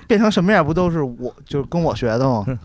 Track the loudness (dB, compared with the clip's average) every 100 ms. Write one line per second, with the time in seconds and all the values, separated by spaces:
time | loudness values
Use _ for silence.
0 | 2 2 2 2 2 2 2 2 0 0
1 | -4 -6 -10 -12 -8 -6 -4 -2 -2 -2
2 | -2 0 0 0 -2 -6